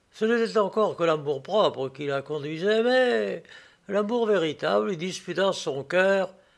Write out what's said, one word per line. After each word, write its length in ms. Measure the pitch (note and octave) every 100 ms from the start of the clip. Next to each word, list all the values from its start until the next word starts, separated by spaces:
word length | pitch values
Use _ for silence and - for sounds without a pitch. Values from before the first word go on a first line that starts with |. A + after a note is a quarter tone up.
| _
Ce 120 | -
n'était 340 | A3 A#3 A3+ F#3
encore 380 | G3 - G#3 C#3+
que 80 |
l'amour-propre 840 | E3 D#3 C#3+ C3+ C3+ G3+ E3 B2+ C3+
qui 180 | C3 D3
la 140 | C#3
conduisait, 600 | C3+ D3+ C#3+ D#3+ F#3+ A3
mais 640 | A#3 B3+ B3 A3+ G3+ F3+ - - - _ -
l'amour 400 | G3+ G#3 A#3+ A3
véritable 640 | G3+ D#3+ C#3+ D3+ G3+ G#3+
lui 80 | F3
disputa 560 | F3+ - - E3+ G3
son 320 | F#3 - C#3
cœur 500 | C3+ F3+ F#3+ G3 F#3 - _